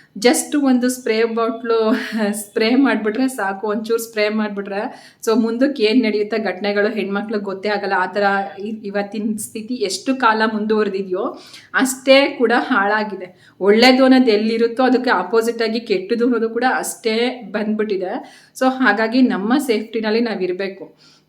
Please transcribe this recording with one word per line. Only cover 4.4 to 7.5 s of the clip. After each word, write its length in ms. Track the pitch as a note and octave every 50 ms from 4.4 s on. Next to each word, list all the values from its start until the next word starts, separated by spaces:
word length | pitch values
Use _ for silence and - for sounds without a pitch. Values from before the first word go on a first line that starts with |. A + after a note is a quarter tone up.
| G#3+ G#3 G3+ G3+ G3 G3+ G3 G3 A3 C4 - - - - - _ -
so 160 | A#3 A3 G#3+
ಮುಂದಕ್ಕೆ 420 | A3 A3+ A3+ A#3+ C4+ C#4+ - -
ಏನ್ 200 | G#3 G#3+ A3 -
ನಡೆಯುತ್ತೆ 360 | A3 G#3+ G#3 G#3+ G#3 G#3 A3+ A3
ಘಟನೆಗಳು 500 | G#3+ F#3+ F#3 F#3 - G3+ G3+ G#3 G3+ G#3+
ಹೆಣ್ಮಕ್ಳಿಗೆ 560 | A3+ G#3+ F#3+ F#3+ G3 G3+ G#3 A3 A3 G#3 G3+
ಗೊತ್ತೇ 240 | G3